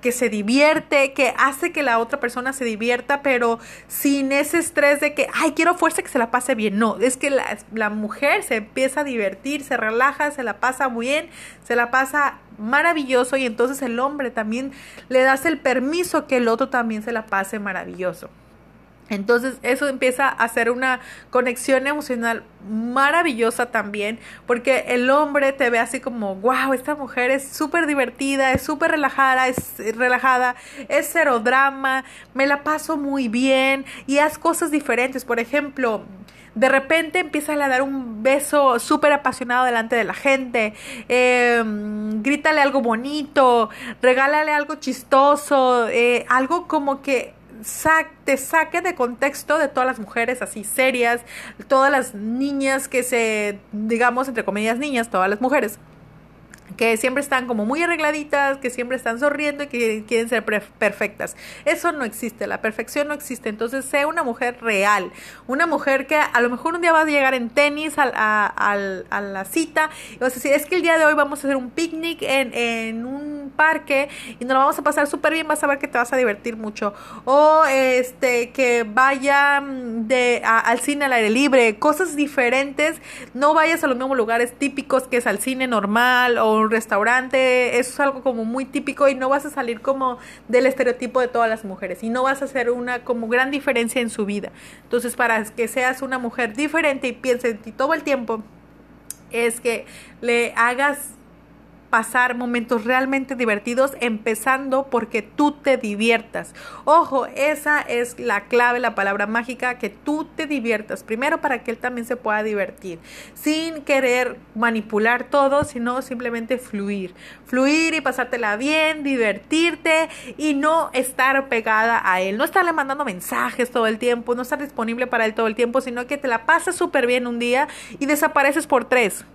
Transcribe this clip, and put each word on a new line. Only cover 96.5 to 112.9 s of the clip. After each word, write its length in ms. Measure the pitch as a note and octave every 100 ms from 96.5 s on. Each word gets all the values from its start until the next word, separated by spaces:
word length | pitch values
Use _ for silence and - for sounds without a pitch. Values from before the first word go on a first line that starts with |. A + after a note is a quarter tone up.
| G#3+
diferente 520 | D4 D#4+ D#4 C#4 B3+
y 60 |
piense 360 | A#3+ C4 A#3+ B3
en 80 | G#3+
ti 140 | -
todo 220 | - C4+
el 100 | D#4+
tiempo, 400 | D4 C4+ A3+ A3+ G#3+ - - - - - - - -
es 280 | A#3 A#3 A3+
que 260 | A#3+ A#3 - - - -
le 320 | A#3+ A#3+ A#3 -
hagas 540 | A#3 B3 C#4+ C#4 - - - - - - - - -
pasar 440 | A3+ A3 B3+ B3+
momentos 520 | A#3+ B3 A#3+ A3+ A#3+ A3
realmente 500 | B3+ C4 C4+ C4 B3+
divertidos, 560 | A#3 G#3 A3 A#3+ C4+ -
empezando 880 | A#3+ G#3+ A#3 A3 - C4 C#4 C4 C4+
porque 340 | A#3+ A3 A3+
tú 300 | G#3 - D4
te 260 | D4 - B3+
diviertas. 800 | A3 G3+ A3+ A3+ A3+ F3 E3+ - - - -
Ojo, 420 | D#4+ D#4 C4+ -
esa 540 | B3 C#4+ D4+ D4+ D4
es 380 | - A#3+ A#3 -
la 260 | A#3+ G3+ G#3
clave, 340 | A#3+ A#3+ B3
la 160 | B3 G#3+
palabra 320 | G3 G3+ G#3
mágica, 500 | A3+ A#3+ A#3+ B3 B3
que 120 | A3+
tú 360 | - - D4+ D#4 -
te 120 | D#4
diviertas. 560 | D4 A3+ G#3+ G#3+ F#3+
Primero, 360 | - A3 C#4 D#4+
para 240 | D4+ A#3+
que 60 | -
él 80 | A3+
también 300 | B3 B3 A3+
se 80 | B3
pueda 260 | A3 G#3+
divertir, 560 | G#3+ G#3 F#3 - F#3+